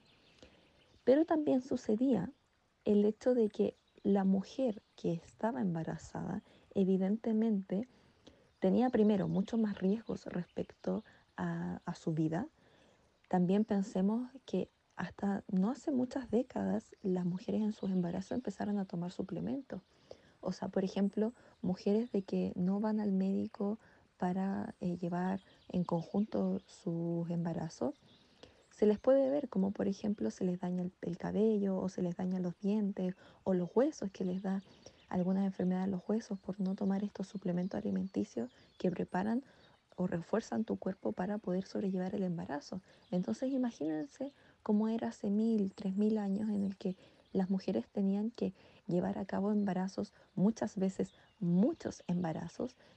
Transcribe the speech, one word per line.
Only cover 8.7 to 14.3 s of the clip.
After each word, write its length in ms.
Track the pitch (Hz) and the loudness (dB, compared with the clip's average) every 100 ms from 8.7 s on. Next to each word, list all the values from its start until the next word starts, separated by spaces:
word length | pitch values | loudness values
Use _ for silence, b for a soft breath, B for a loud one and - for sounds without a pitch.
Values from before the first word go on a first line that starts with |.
| 202 247 | 4 4
primero 360 | 226 208 196 165 | 4 4 4 2
muchos 320 | 175 214 226 | 2 2 0
más 200 | 208 196 | 0 2
riesgos 480 | 190 226 - - - | 0 0 -2 -8 -6
respecto 800 | 180 175 - - - - 190 - B B - | -6 -6 -6 -8 -6 -4 -4 -6 B B -6
a, 440 | 175 170 175 - | -4 -4 -4 -6
a 100 | - | -8
su 180 | 175 180 | -6 -2
vida. 340 | 160 160 165 302 _ b b b b b _ - | 0 0 0 -6 _ b b b b b _ 0
También 360 | 185 175 202 | 2 4 4
pensemos 640 | 220 202 196 185 196 226 254 | 4 2 0 2 2 2 -4